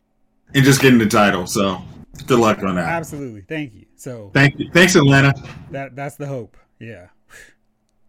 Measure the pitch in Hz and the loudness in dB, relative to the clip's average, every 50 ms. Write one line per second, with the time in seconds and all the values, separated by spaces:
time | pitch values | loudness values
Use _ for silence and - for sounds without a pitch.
0 | _ _ _ _ _ _ _ _ _ _ - 139 131 139 135 117 120 135 127 117 | _ _ _ _ _ _ _ _ _ _ 0 2 4 4 4 4 4 4 4 4
1 | 110 101 107 110 104 101 92 90 90 85 - 113 98 98 92 90 - - - - | 2 2 2 2 2 2 2 -2 -6 -6 -4 -2 -2 -2 -4 -6 -12 -20 -20 -20
2 | - _ - - - - 135 117 117 110 104 - - 95 92 90 - 82 170 170 | -20 _ -20 -20 -4 -2 0 2 2 2 0 -2 -4 -6 -4 -4 -4 -4 -6 -8
3 | 165 156 156 147 143 127 110 104 95 _ 156 156 151 135 110 92 - _ _ _ | -8 -10 -14 -14 -14 -14 -16 -18 -16 _ -12 -12 -12 -12 -16 -20 -20 _ _ _
4 | - 131 123 117 104 98 - 143 139 143 - - 143 - - 170 180 180 185 185 | -18 -18 -16 -16 -18 -4 0 2 2 2 2 -2 -12 0 2 4 4 4 4 4
5 | 147 139 139 139 135 139 135 - - - - - - - - 139 139 135 127 127 | 4 4 4 4 4 2 0 -2 -8 -18 -20 -20 -20 -16 -14 -14 -14 -14 -14 -14
6 | 139 143 - _ 147 143 139 127 113 92 _ _ _ _ _ _ 117 113 113 87 | -14 -14 -12 _ -14 -12 -12 -12 -14 -16 _ _ _ _ _ _ -20 -20 -20 -20
7 | - _ _ _ _ _ - - - _ _ _ _ _ _ _ _ _ _ _ | -20 _ _ _ _ _ -20 -20 -20 _ _ _ _ _ _ _ _ _ _ _
8 | _ | _